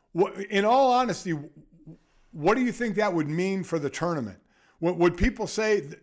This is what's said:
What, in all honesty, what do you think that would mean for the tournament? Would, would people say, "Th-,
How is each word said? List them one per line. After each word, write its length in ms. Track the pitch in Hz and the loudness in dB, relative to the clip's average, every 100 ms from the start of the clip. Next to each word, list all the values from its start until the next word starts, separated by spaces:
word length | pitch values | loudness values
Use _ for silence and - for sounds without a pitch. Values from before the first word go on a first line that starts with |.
| _ | _
What, 260 | 165 - - | 0 0 -2
in 280 | 202 202 208 | -4 0 4
all 260 | 254 269 | 6 6
honesty, 420 | 247 247 170 190 156 143 - - _ - 160 _ _ _ | 4 2 -2 -4 -6 -6 -18 -20 _ -20 -20 _ _ _
what 220 | - 151 247 | -2 2 2
do 60 | |
you 120 | 247 | 2
think 240 | - 240 190 | -2 -4 0
that 160 | 208 | 0
would 160 | 175 147 | 0 -2
mean 340 | 156 185 196 | -2 -2 -2
for 160 | 170 165 | -4 -4
the 100 | 143 | -4
tournament? 500 | - 170 165 110 92 _ _ _ - | -4 -4 -2 -6 -10 _ _ _ -6
Would, 140 | 165 170 | -4 2
would 220 | 175 175 | 2 2
people 280 | 220 - 202 | 0 0 -6
say, 360 | - 220 208 | -2 0 0
"Th-, 180 | 143 - | -2 -12